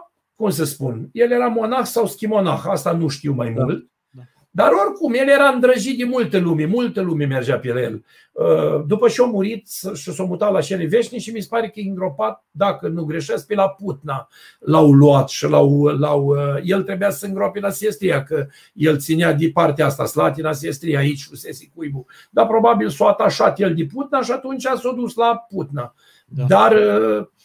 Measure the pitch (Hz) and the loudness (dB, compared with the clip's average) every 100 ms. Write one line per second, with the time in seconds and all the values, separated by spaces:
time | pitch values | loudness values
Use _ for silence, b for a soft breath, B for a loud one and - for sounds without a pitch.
0 | - _ _ - 214 147 147 - 131 113 | -10 _ _ -4 -2 -2 -4 -4 -6 -6
1 | 151 226 240 247 247 226 220 254 233 233 | -8 0 2 2 0 0 -2 -2 -2 -2
2 | 208 - 214 214 185 139 175 175 180 170 | -2 -2 -2 0 2 0 -2 -2 -2 -2
3 | 156 - 147 127 117 113 135 185 - _ | -2 -4 -4 -4 -4 -2 -2 -4 -8 _
4 | _ 131 123 b b 175 - 392 415 392 | _ -20 -20 b b -2 0 2 -2 -2
5 | 302 240 269 277 277 254 247 247 226 240 | -2 0 2 4 4 4 4 2 0 -4
6 | 247 254 185 190 170 156 156 233 240 196 | -4 -2 0 0 0 0 0 0 -2 -2
7 | 185 151 143 135 123 123 127 120 117 110 | -4 -2 -2 -2 -2 -2 -2 -2 -4 -6
8 | b b b - 165 160 151 151 151 196 | b b b -2 2 2 2 -2 -2 2
9 | 240 233 247 208 196 226 - - 185 208 | 2 2 0 0 -4 -6 -12 -12 -10 -10
10 | - 175 185 175 208 190 143 190 160 220 | -10 -6 -4 -2 0 0 -2 -4 0 0
11 | 233 240 185 226 - 226 220 - 196 185 | -2 -6 -10 -10 -4 -4 -4 -6 -8 -6
12 | 185 139 214 220 _ 147 196 - 170 170 | -6 -4 -6 -6 _ -2 -2 -2 -6 -6
13 | 151 160 135 - - 202 190 190 196 139 | -6 -6 -4 -6 -4 0 0 -2 -10 -10
14 | 151 135 - b b b - 156 147 139 | -8 -8 -10 b b b 2 6 8 10
15 | 147 139 135 - 147 147 143 143 147 143 | 8 6 2 -2 2 4 4 4 2 2
16 | 147 147 139 143 143 143 180 196 190 185 | 0 0 0 0 0 -4 -2 -2 -2 -2
17 | 202 - 202 196 196 202 196 - 208 202 | -2 -2 -6 -4 -4 -2 -6 -4 -4 -2
18 | 185 143 139 156 139 b b - 156 143 | -2 -2 -2 -4 -6 b b 0 2 2
19 | 143 160 170 147 165 175 160 143 143 139 | 0 0 2 2 0 2 0 2 0 0
20 | 123 151 160 143 156 143 165 147 170 143 | -4 0 0 0 -4 -4 -6 -6 -4 0
21 | 143 143 - 139 - - - 170 151 135 | 0 -2 -10 -18 -16 -16 -18 -12 -10 -10
22 | - b b - 220 220 233 214 214 - | -12 b b 0 2 4 4 2 0 2
23 | 208 196 202 - 214 - 190 160 139 247 | 2 2 0 2 0 2 0 0 -4 -6
24 | 277 269 233 262 262 262 262 254 247 247 | -4 -2 -2 -4 -6 -6 -4 -2 -4 -4
25 | 233 220 233 233 - 196 139 143 120 b | -6 0 0 0 -6 -10 -8 -8 -10 b
26 | b b b 139 135 190 220 214 208 104 | b b b -4 2 4 6 4 4 2
27 | - 107 185 _ | 2 -2 -4 _